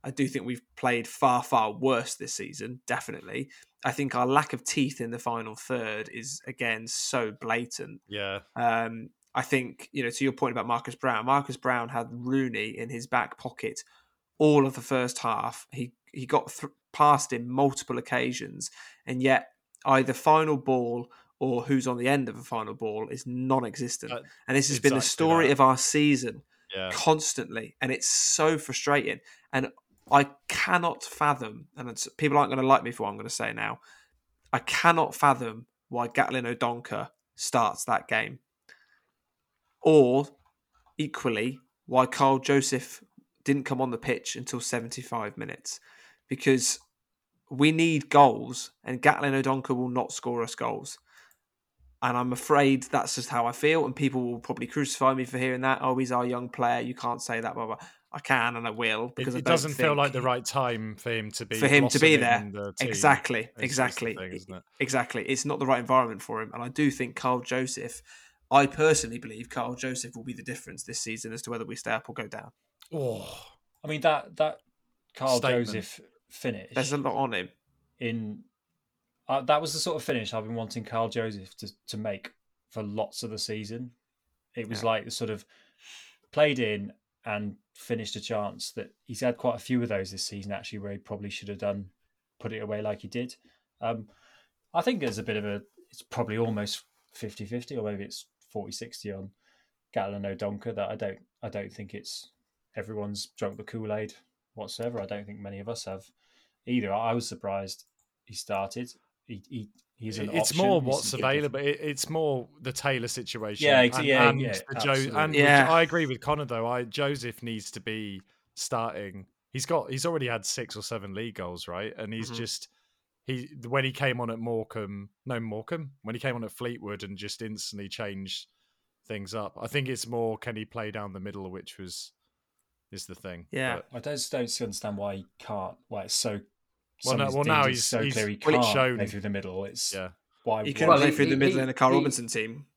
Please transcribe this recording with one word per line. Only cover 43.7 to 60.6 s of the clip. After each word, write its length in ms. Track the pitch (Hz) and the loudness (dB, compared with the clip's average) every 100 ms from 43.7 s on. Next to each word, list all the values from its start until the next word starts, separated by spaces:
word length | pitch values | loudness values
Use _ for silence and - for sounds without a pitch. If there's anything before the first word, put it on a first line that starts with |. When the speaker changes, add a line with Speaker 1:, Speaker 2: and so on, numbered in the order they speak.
| 127 | -2
Speaker 1:
on 100 | 131 | -2
the 80 | 117 | -2
pitch 360 | - 110 - - | -2 -2 -2 -10
until 240 | 139 127 | -8 -8
seventy-five 800 | - 120 117 127 127 120 104 - | -4 -4 -4 -10 -8 -6 -6 -8
minutes. 420 | 110 - - - _ - - _ _ | -10 -10 -12 -14 _ -20 -20 _ _
Because 520 | 131 139 131 123 - _ _ _ _ _ _ _ | 0 4 4 4 -2 _ _ _ _ _ _ _
we 200 | 131 147 | 4 6
need 380 | 160 165 156 - | 6 4 4 6
goals, 640 | 147 139 107 117 127 - _ | 10 10 8 -4 -8 -10 _
and 160 | - 123 | -6 2
Gatlin 360 | 143 - 143 135 | 4 4 2 2
O'Donkor 400 | 135 135 131 127 | 2 0 0 -2
will 140 | 127 | 0
not 220 | 127 - | -2 -2
score 300 | - 127 120 | -4 -4 -2
us 140 | 117 - | -4 -4
goals. 420 | 117 104 - - _ _ - _ _ _ _ _ _ _ 123 | -4 -6 -10 -16 _ _ -20 _ _ _ _ _ _ _ 0
And 80 | 123 | 2
I'm 160 | 123 | 0
afraid 500 | 123 - 147 139 135 | -2 4 6 8 4
that's 320 | 131 139 - - | 2 -2 0 -4
just 140 | 120 | -2
how 180 | 123 117 | 0 0
I 40 | |
feel, 340 | 120 147 165 135 | 2 4 4 2
and 100 | 123 | 0
people 280 | 139 127 123 | 0 0 -2
will 80 | 117 | -4
probably 280 | - 120 120 | -6 -6 -4
crucify 460 | - 139 - 131 131 | -2 -2 2 2 2
me 100 | 123 | -2
for 120 | 127 | -2
hearing 220 | 131 127 | -2 0
that. 180 | 131 131 | 0 2
"Oh, 160 | 135 131 | 2 0
he's 140 | 127 | 0
our 140 | 123 123 | 0 0
young 240 | 123 123 | -4 -6
player. 320 | - 123 120 | -2 0 0
You 120 | 120 | -2
can't 280 | 123 120 120 | -4 -6 -4
say 180 | - 117 | -4 -4
that, 120 | 113 - | -4 -6
blah, 100 | 113 | -6
blah." 120 | 110 - _ _ | -8 -12 _ _
I 80 | 139 | -12
can 360 | - 131 117 120 | 0 2 2 -2
and 100 | 117 | -6
I 40 | |
will, 380 | 107 117 107 120 | -2 0 0 -2
Speaker 2:
It, 80 | 123 | -4
Speaker 1:
because 200 | 131 123 | -4 -2
I 40 | |
Speaker 2:
it 40 | |
Speaker 1:
don't 100 | 131 | 4
Speaker 2:
doesn't 200 | 165 151 | 4 2
feel 140 | 139 160 | 2 2
Speaker 1:
think 80 | 143 | 4
Speaker 2:
like 140 | 143 | 2
the 80 | 127 | 2
right 240 | 123 123 117 | 0 0 0
time 500 | 139 | -2